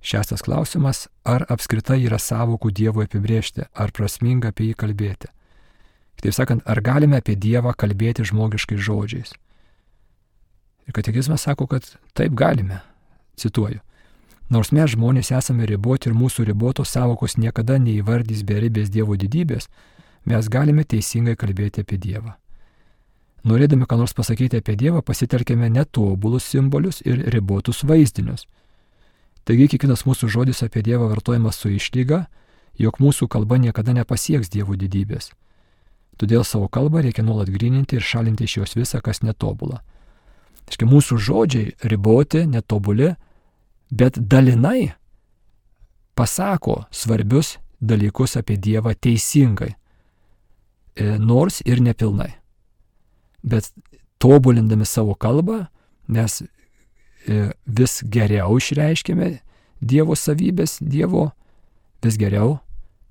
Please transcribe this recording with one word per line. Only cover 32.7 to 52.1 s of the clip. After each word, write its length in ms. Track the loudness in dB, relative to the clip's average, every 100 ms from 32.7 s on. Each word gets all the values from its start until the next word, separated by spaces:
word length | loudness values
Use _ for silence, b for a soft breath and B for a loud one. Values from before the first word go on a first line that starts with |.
| -2
jog 220 | -2 4
mūsų 260 | 2 4 -2
kalba 300 | -2 0 2
niekada 340 | 2 0 0
nepasieks 560 | 0 0 -4 -2 -2 -2
Dievo 280 | -4 -4 -4
didybės. 560 | -2 -4 -4 -6 -12 _ _ _ _ _ _ _ _ -6
Todėl 260 | 2 2
savo 240 | 2 -2 -2
kalbą 340 | -2 0 2
reikia 200 | 0 0
nuolat 260 | 0 0 -2
gryninti 480 | -2 0 0 0 -2
ir 60 |
šalinti 420 | -2 -2 0 0
iš 120 | -2 -4
jos 180 | -4 -4
visą, 240 | -4 -4
kas 220 | -6 -4
netobula.“ 580 | -4 -4 -4 -6 -8 -10 -14 b b b b b b b -18
Reiškia, 180 | -2 6
mūsų 320 | 6 6 0
žodžiai 560 | 0 2 2 0 -4 -6
riboti, 640 | -2 0 4 4 4 0 0
netobuli, 720 | -2 -2 -4 0 2 0 -2 -14 _ _ _ _ _ _
bet 240 | 2 2
dalinai 800 | 2 4 6 6 6 2 2 -2 -6 _ _ _ _ _ _ _ _ -20 _ _
pasako 720 | -2 -2 0 -2 -2 -2 -4 -6
svarbius 680 | -10 -2 0 2 0 0 -8 -20 _
dalykus 560 | 0 2 0 0 -2 -2
apie 200 | -4 -2
Dievą 380 | 0 0 -2
teisingai, 800 | -2 0 0 2 4 4 2 -6 -10 _ _ _ _ _ _ _ _ _ _ _
e, 240 | -4 -2 0
nors 420 | 4 4 4 0 0
ir 160 | 2
nepilnai. 560 | 2 2 0